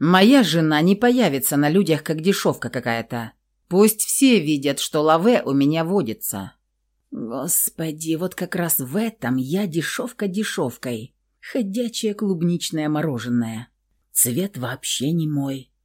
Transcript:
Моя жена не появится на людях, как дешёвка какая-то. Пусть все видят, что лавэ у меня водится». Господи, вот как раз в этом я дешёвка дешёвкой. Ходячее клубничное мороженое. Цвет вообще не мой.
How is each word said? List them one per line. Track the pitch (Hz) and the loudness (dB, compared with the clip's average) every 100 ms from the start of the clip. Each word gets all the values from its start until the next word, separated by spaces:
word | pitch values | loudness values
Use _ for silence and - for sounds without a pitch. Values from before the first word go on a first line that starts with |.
Моя | 156 185 202 277 | 2 6 8 6
жена | 190 165 160 151 | 6 2 2 4
не | 170 202 | 4 4
появится | 240 247 208 135 - 143 | 4 4 2 0 0 2
на | 147 | 4
людях, | 175 170 151 | 4 4 0
как | - 156 | -2 -2
дешёвка | 165 196 185 135 117 | 0 0 0 -2 -4
какая-то. | 131 120 117 113 120 113 - _ _ - | -6 -4 -4 -4 -8 -10 -14 _ _ -2
Пусть | 180 214 214 | 4 4 4
все | - - 269 226 | -4 2 4 4
видят, | 151 147 139 139 | 4 0 0 -2
что | - 156 | -2 0
лавэ | 156 160 202 240 135 | 4 4 4 2 2
у | |
меня | 139 139 160 165 | 2 2 2 0
водится». | 196 117 107 - 101 92 - _ _ _ _ _ | 0 -2 -6 -8 -8 -10 -14 _ _ _ _ _
Господи, | - 113 123 147 - - - 160 156 160 160 | -12 -8 -6 -2 -2 -2 -4 -8 -6 -4 -4
вот | 180 | -4
как | - 175 175 | -6 -6 -4
раз | 170 - | -2 -2
в | 127 160 | -4 -4
этом | 226 220 120 131 | -4 -4 -4 -2
я | 131 180 202 | -2 -2 -2
дешёвка | 160 151 - 247 - 202 | -4 -4 -4 -8 -6 -6
дешёвкой. | 185 214 - 139 - 131 120 - _ _ _ | -4 -4 -4 -4 -6 -8 -8 -10 _ _ _
Ходячее | - 277 196 202 240 - 220 208 | -8 -4 -4 -4 -6 -4 -4 -2
клубничное | 208 180 170 175 - 160 151 | -2 0 0 -2 -4 -4 -2
мороженое. | 151 160 123 120 120 113 113 120 _ _ _ _ | -2 -2 -4 -2 -2 -2 -6 -12 _ _ _ _
Цвет | - 120 123 196 135 | -2 -2 -2 -4 -6
вообще | 123 123 - - 131 | -8 -8 -6 -4 -2
не | 170 156 | 0 0
мой. | 147 139 135 127 _ | -2 -4 -6 -12 _